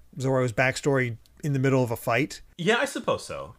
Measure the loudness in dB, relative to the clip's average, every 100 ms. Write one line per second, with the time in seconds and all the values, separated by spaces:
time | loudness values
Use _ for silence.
0 | -18 -4 0 2 2 2 0 0 0 2
1 | 0 -4 -14 -8 -2 0 4 4 2 -2
2 | 0 0 0 -6 -16 -4 0 2 0 -2
3 | -2 -4 -4 -10 -12